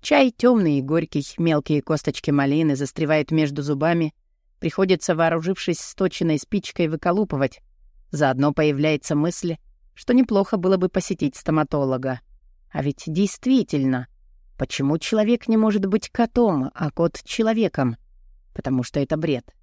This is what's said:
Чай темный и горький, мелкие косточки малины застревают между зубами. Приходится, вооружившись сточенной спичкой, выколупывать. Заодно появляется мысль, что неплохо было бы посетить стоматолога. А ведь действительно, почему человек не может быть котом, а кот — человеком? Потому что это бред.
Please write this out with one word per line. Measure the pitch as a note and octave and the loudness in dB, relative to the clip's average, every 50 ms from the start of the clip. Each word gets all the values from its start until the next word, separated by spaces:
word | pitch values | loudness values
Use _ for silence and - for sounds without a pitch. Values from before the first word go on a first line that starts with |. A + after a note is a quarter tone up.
Чай | - - D4 C#4+ C#4 B3+ | 0 4 4 4 4 4
темный | A#3 _ - B3 B3+ A3+ F#3+ D#3+ D3 C#3 | 2 _ 4 4 4 6 4 4 2 2
и | |
горький, | C3 C3+ D3+ E3 D#3+ - - D3+ C#3 - - - | 0 0 0 -2 -2 -2 -4 -4 -4 -4 -4 -2
мелкие | E3 E3 D#3+ D3 C#3+ - D#3 D3 | 0 2 2 2 2 0 0 0
косточки | - - D#3+ D3 - - C#3 - - - | 0 0 -2 -2 -2 -4 -6 -4 -2 0
малины | C#3+ C#3+ C#3 C#3 C#3 D#3 E3 D#3 C#3+ | 2 2 2 2 2 2 2 2 0
застревают | C3 C#3+ C3+ - - D#3+ C#3+ D#3 D#3 D3 - | 0 -2 -6 -4 -4 0 2 2 0 2 0
между | D#3 D#3+ D#3 C#3+ C#3+ C#3+ | 0 0 0 0 -2 -4
зубами. | C#3+ C#3+ D3+ C#3 D3+ E3 E3+ E3+ D#3+ D#3 _ _ _ _ _ _ _ _ _ _ | -4 -4 -2 0 0 0 2 2 0 -2 _ _ _ _ _ _ _ _ _ _
Приходится, | - E3+ - - G3 F#3 F#3 D#3+ - - F3 | -6 -6 0 0 2 2 2 0 2 -2 0
вооружившись | D#3 E3 E3 E3 E3 D#3+ F3 G3 - - - E3+ - | 2 2 2 2 0 -2 -4 -4 -4 -2 -4 -4 -4
сточенной | - - - - F#3+ F#3 - - G#3 E3 D#3 C#3+ | -6 -14 -6 -2 -2 -2 0 0 0 0 0 -2
спичкой, | - _ - G3+ - - - - F3 D#3 | -2 _ -4 -4 -4 -6 -4 -2 -2 -2
выколупывать. | D#3 D#3 - F3+ F3 G3+ G#3+ - - C3+ C3+ C3 - - _ _ _ _ _ - _ - - _ | -2 -2 -2 0 0 0 0 -2 -2 -2 -2 -2 -4 -8 _ _ _ _ _ -20 _ -20 -18 _
Заодно | - C#3+ D3+ C3+ C3 B2+ C#3 D3 C#3+ | -4 0 0 0 2 2 0 0 2
появляется | - D#3 D3+ C#3+ C3+ D3 D#3 D#3 C#3+ - - D#3+ | 2 0 0 2 2 0 0 0 -2 -2 -2 -2
мысль, | D3 D3+ E3+ E3+ - - F3 E3 - _ - _ _ _ _ _ | 0 0 -2 -2 -4 -6 -6 -6 -8 _ -20 _ _ _ _ _
что | - - - B3 | -20 -4 0 2
неплохо | B3+ C4 A3+ A3 G3 G3+ - - G3 | 2 2 4 2 0 0 2 -2 -2
было | E3+ F#3 G3 F#3 | 2 2 2 2
бы | F#3 F3+ | 0 0
посетить | _ F#3+ F3 - F#3+ - - C#3+ - | _ -2 -4 -4 -6 -4 -4 -4 -4
стоматолога. | - - - D#3 D#3 D3+ - - D3 C#3 C3 C3 B2+ B2+ C3 B2+ A#2 _ _ - - _ _ _ _ _ _ | -6 -4 -2 0 0 0 0 -2 -2 -2 -2 -2 -4 -4 -6 -8 -8 _ _ -20 -20 _ _ _ _ _ _
А | _ D3+ | _ -6
ведь | C#3 C#3+ C#3 - - - | -4 -4 -6 -6 -8 -6
действительно, | D3+ E3 G3+ G3 - - - B3 C4 C4 G3+ - - D3 C3+ C3 C3 B2+ B2 - _ _ _ _ - - _ - - - | -2 -2 -2 -2 -2 -6 -2 2 2 2 2 0 -2 -2 0 0 -2 -2 -6 -10 _ _ _ _ -20 -20 _ -20 -8 -8
почему | C3 - - - C3+ C#3 D3+ E3 | -8 -6 -4 -4 0 0 0 -2
человек | - - - G#3+ G#3+ G#3 A#3+ A3+ - - | -2 -2 0 0 2 2 2 0 2 0
не | A3 A3 | 2 2
может | A3 A3 G3+ G#3 F#3+ | 4 2 2 0 0
быть | G3 F#3 A3 - - | 0 0 -2 -2 -4
котом, | _ - A#3 A3+ - B3 A#3+ A3 F3 C#3+ C3 C3+ _ | _ 0 0 0 2 2 2 2 2 0 -2 -4 _
а | - - D3 | -4 -6 -6
кот — | - - E3 E3+ - - - | -2 0 0 0 0 -4 -14
человеком? | - - - A3 A3 A3+ A3 A3+ E3+ _ - C#3 B2 A#2 - _ _ _ - - - - - _ _ - | -12 -4 -2 0 0 2 2 0 0 _ 0 -2 -2 -2 -6 _ _ _ -20 -20 -20 -20 -20 _ _ -14
Потому | - - C3 C3+ B2+ B2 | -10 -6 -4 -2 -2 -4
что | - - D3 | -2 -2 -4
это | C#3 - D#3+ D#3 | -2 -2 -2 -4
бред. | D#3 D#3+ C#3+ A#2+ - - _ _ | -2 -2 -2 -2 -4 -12 _ _